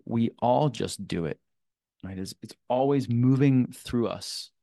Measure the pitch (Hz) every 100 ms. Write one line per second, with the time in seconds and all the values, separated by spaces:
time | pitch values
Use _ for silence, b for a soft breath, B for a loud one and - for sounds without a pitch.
0 | - 117 117 - 117 131 151 113 98 -
1 | 92 87 80 - _ _ _ _ _ _
2 | 95 95 95 - - - - 123 139 143
3 | 120 120 127 135 143 131 120 - - 120
4 | 107 92 - - - _